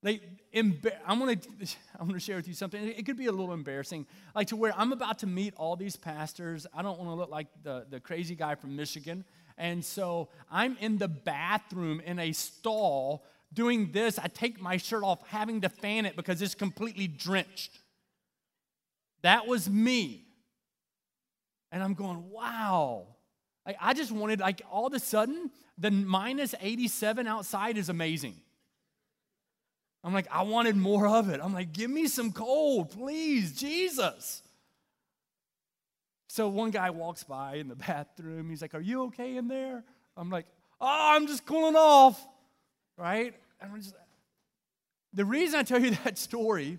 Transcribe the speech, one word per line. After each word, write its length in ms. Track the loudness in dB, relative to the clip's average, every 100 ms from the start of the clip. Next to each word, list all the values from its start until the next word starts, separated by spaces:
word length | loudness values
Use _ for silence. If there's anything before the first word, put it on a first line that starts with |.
Like, 200 | -2 -4 -6 -20 _
embar-, 440 | 2 2 2 -2 -4 -2
I'm 140 | 0
gonna, 180 | 2 -2 -4 -14 -12 -12 -16 -8
I'm 80 | -6
gonna 120 | -4
share 180 | -6 -8
with 100 | -8
you 60 |
something. 280 | -8 -8 -6
It 240 | -8 -6 -6
could 120 | -2
be 80 | -2
a 60 |
little 200 | -2 -2
embarrassing, 560 | -4 -6 -8 -8 -10 -12 -18 -10
like, 140 | -4 -4
to 80 | 0
where 180 | 0 2
I'm 160 | 0
about 260 | 0 -4 -4
to 80 | -4
meet 260 | -4 -4 -4
all 200 | -6 -4
these 220 | -6 -10
pastors. 680 | -10 -8 -10 -8 -10 -10 -12
I 80 | -8
don't 160 | -6 -6
wanna 180 | -8 -6
look 140 | -6
like 180 | -8 -10 -14
the, 220 | -10 -10 -10
the 100 | -14
crazy 360 | -10 -8 -6 -6
guy 200 | -4 -4
from 200 | -6 -8
Michigan. 500 | -8 -8 -10 -10 -12 _ -20 -8
And 260 | -6 -4
so 460 | -6 -6 -4 -4 -6 -12 -6
I'm 280 | 0 0 -2
in 200 | -2 0
the 100 | 0
bathroom 920 | -2 -4 -4 0 -2 -2 -6 -4 -4
in 180 | -6 -4
a 140 | -4
stall 920 | -4 -8 -6 -4 2 2 2 -2 -4 -8 _ _
doing 380 | 0 2 2 2
this. 260 | 0 0 0
I 100 | -6
take 340 | -4 -6 -4
my 160 | -4 -2
shirt 260 | -2 -2
off, 240 | 0 -2 -2
having 320 | -6 -2 0
to 80 | -2
fan 360 | -2 -4 -2 -2
it 100 | -4
because 260 | -4 -2
it's 140 | -2 -2
completely 520 | -4 -4 -8 -4 -6
drenched. 680 | -4 -2 0 -2 -10 -14 -16 _ _ _ _ _ _ _ _ _ _ _ _ _ _
That 260 | 6 6 6
was 220 | 0 2
me. 540 | 4 4 4 0 -4 -18 _ _ _ _ _ _ _ _ _ _ _ _ _ _
And 100 | -4
I'm 100 | -2
going, 360 | -2 -4 -8 -12
"Wow." 800 | -8 -6 -2 2 4 4 0 -10 -20 _ _ _ _ -10
Like, 100 | -2
I 120 | 2
just 200 | 2 0
wanted, 260 | -2 0 2
like, 220 | 2 0 -4
all 160 | -2 0
of 60 |
a 60 | -2
sudden, 520 | 0 2 2 0 -6 -10 _ -4
the 140 | 2
minus 640 | 2 4 0 0 -2 -4 -4
eighty-seven 680 | -6 -2 -2 0 -2 0 -2
outside 500 | -4 -4 -4 -2 -2
is 120 | -2
amazing. 460 | 0 0 -2 -6 -12 _ _ _ _ _ _ _ _ _ _ _ _ _ _ _ _ -2
I'm 80 |
like, 160 | -2 0
"I 120 | -2
wanted 340 | 0 2 4 4
more 280 | 4 4 6
of 220 | 6 4
it." 140 | 0
I'm 100 | -2
like, 200 | -4 -4
"Give 180 | -6 -4
me 160 | 0 0
some 240 | 0 -2
cold, 600 | -4 0 2 4 2 0
please, 680 | -6 -6 -4 0 2 0 -2
Jesus." 840 | -4 0 -2 0 -2 -2 -12 -12 _ _ _ _ _ _ _ _ _ _ _ _ _ _ _ _ _ _ _
So 160 | -2 -2
one 220 | 0 -2
guy 220 | 0 -2
walks 320 | -2 -8 -10
by 320 | -10 -10 -6 -6
in 120 | -8
the 80 | -10
bathroom. 760 | -6 -6 -6 -14 -12 -10 -8
He's 100 | -10
like, 140 | -10 -8
"Are 40 |
you 260 | -6 -4 -6
okay 300 | -8 -8 -6
in 120 | -4
there?" 360 | -4 -6 -10 -14 _ _ -12
I'm 140 | -6
like, 160 | -6 -8 _ _ _
"Oh, 320 | 0 4 6 6
I'm 100 | 4
just 180 | -4
cooling 320 | -2 2 6 8
off," 480 | 12 12 12 10 -12 -20 _ _ _ _ _ -8
right? 360 | -2 -2 -2 -6 _ _
And 140 | -16
I'm 80 | -14
just, 140 | -14 -18 -20 _ _ _ _ _ _ _ _ _ _
the 140 | -2 0
reason 340 | 2 2 2
I 40 |
tell 180 | 4 4
you 80 | 4
<laughs> 140 | 2
that 160 | -2 -4
story 580 | -6 -2 0 0 0